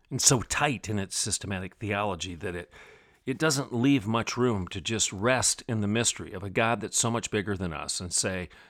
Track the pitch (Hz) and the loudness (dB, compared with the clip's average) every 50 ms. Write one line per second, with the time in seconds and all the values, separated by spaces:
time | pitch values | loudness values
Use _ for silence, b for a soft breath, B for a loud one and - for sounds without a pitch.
0 | _ - 139 120 - - 139 117 92 - - - 143 151 131 95 - 107 107 101 | _ -6 -2 4 6 6 6 6 2 0 0 2 2 2 2 0 -4 -4 -2 -2
1 | 98 90 - - - 107 95 - - 101 101 92 95 90 - - 110 101 104 101 | -2 -2 -2 -4 -2 -2 -2 -4 -4 -4 -6 -6 -6 -10 -10 -8 -4 -2 0 0
2 | 104 104 95 80 82 92 87 78 95 95 87 87 - - B B B B B B | 0 -2 -2 -4 -6 -8 -8 -8 -6 -6 -6 -6 -8 -10 B B B B B B
3 | B B B B B - 131 - 156 156 139 139 135 - 127 117 120 139 143 131 | B B B B B -6 -2 2 2 2 2 2 0 -2 0 4 6 6 6 4
4 | 92 107 113 117 107 - - 120 123 127 110 98 90 82 - 98 80 - 113 107 | 4 2 0 0 0 0 0 2 2 2 2 0 -2 -4 -6 -6 -4 -2 0 0
5 | - - 110 92 104 123 131 120 110 - - - - - 117 110 104 101 104 117 | 0 0 0 0 2 2 2 4 4 2 0 0 -2 -2 -2 0 2 2 2 2
6 | 117 - - - - - 107 92 98 98 92 123 113 113 120 104 110 - - - | 2 0 0 -2 -8 -10 -10 -10 -8 -2 0 2 2 2 2 0 -2 -4 -2 0
7 | - 117 117 113 - - - 107 92 107 101 90 95 87 78 71 73 73 - - | 0 0 0 -2 -2 -2 -2 -2 0 0 -2 -2 -2 -4 -4 -6 -6 -6 -6 -6
8 | 95 87 - - - 104 92 90 87 - b b b | -4 -2 -2 0 0 0 -2 -2 -6 -8 b b b